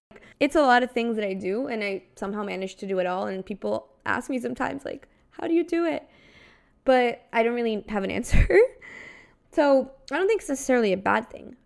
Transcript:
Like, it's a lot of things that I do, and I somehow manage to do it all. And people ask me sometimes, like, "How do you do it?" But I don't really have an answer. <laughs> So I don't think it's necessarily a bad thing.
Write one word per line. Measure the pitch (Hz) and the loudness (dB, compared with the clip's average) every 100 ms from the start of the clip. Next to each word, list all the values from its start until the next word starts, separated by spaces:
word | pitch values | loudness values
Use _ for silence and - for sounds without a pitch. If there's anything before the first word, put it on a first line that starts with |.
| - | -12
Like, | - - - | -20 -16 -2
it's | 285 330 | 0 4
a | |
lot | 277 247 | 6 4
of | 247 | 4
things | 247 233 220 | -2 -2 -2
that | 202 | -4
I | |
do, | 190 185 208 269 | -4 -4 -4 -4
and | 226 | -4
I | 202 196 _ - | -4 -6 _ -10
somehow | 196 208 | -8 -6
manage | 202 185 190 - | -6 -6 -8 -10
to | 196 | -4
do | 190 | -2
it | 180 | -2
all. | 185 208 | -2 -4
And | 190 185 | -6 -8
people | 196 208 220 - _ - | -8 -4 -6 -8 _ -4
ask | - - | -2 -2
me | 254 | -6
sometimes, | 240 247 - 277 - | -4 -6 -6 -6 -10
like, | - - _ _ | -12 -16 _ _
"How | - 330 | -10 -2
do | |
you | 339 | 0
do | 330 330 339 | 0 -2 -2
it?" | 285 - _ _ - - _ _ _ | -4 -8 _ _ -20 -20 _ _ _
But | - 254 240 - _ | 2 2 2 -2 _
I | 233 | 0
don't | 226 | 0
really | 240 233 214 - | 0 -2 -2 -4
have | 214 | -4
an | 190 | -2
answer. | 208 247 - - 381 | -4 2 4 6 6
<laughs> | 508 - - - - - - _ _ | 4 2 -20 -20 -20 -20 -20 _ _
So | - 285 269 254 - - | 2 4 4 2 -10 -8
I | 294 | -2
don't | 392 | 0
think | 427 | 0
it's | - | -2
necessarily | 269 - 247 214 | -6 0 2 2
a | 190 | 0
bad | 196 208 240 | 0 -2 -2
thing. | - - 247 | -16 -20 -20